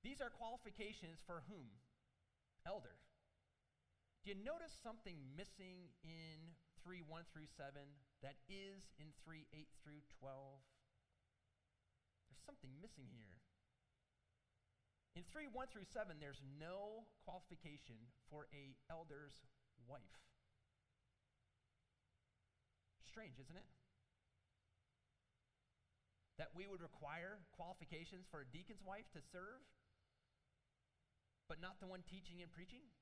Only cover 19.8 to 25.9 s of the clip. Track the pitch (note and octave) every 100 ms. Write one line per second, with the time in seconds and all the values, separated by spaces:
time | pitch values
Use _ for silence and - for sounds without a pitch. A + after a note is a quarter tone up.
19.8 | A#2+ C3+ G2 - - - - - - -
20.8 | _ - - - - - - _ _ -
21.8 | - - - - - - - - - -
22.8 | - - - A3 G#3+ B2 C3 F3 - -
23.8 | - - - _ _ - _ _ _ -
24.8 | _ _ - - _ - _ _ _ _
25.8 | -